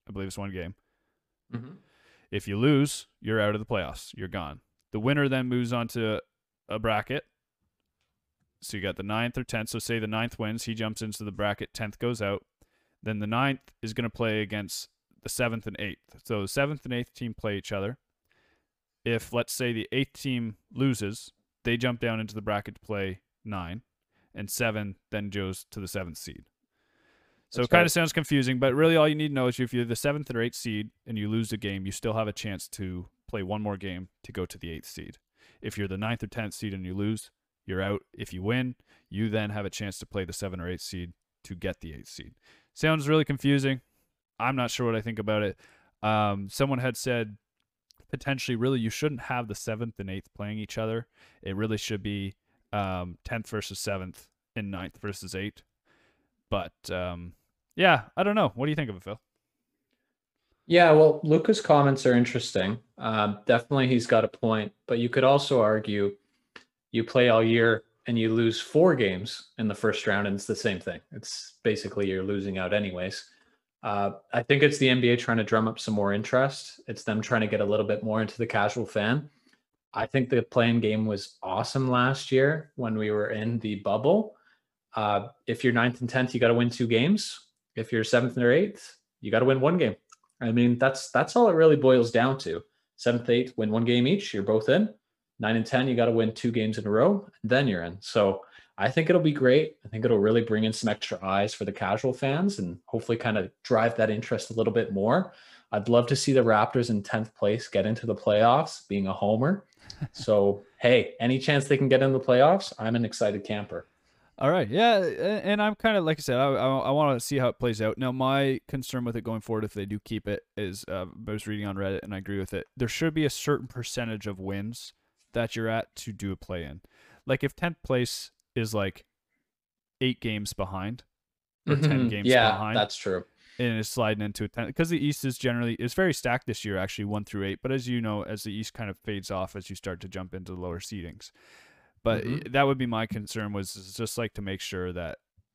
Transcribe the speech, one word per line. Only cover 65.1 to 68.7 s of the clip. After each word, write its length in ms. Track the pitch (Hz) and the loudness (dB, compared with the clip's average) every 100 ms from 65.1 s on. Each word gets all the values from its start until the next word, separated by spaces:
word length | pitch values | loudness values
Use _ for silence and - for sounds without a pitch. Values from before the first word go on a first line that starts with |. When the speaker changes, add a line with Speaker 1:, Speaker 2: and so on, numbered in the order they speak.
| 131 | 4
Speaker 2:
also 360 | 127 139 139 131 | 6 6 4 4
argue 560 | 107 107 107 104 101 101 _ _ _ - _ _ _ | 4 2 0 0 0 -2 _ _ _ -20 _ _ _
you 120 | 117 | -2
play 260 | 113 127 123 | 2 4 6
all 120 | 113 | 6
year 420 | 113 117 113 110 - _ - | 6 6 4 2 -2 _ -4
and 120 | 117 | 0
you 140 | 113 | 2
lose 280 | 113 117 110 | 2 2 0
four 340 | - | 0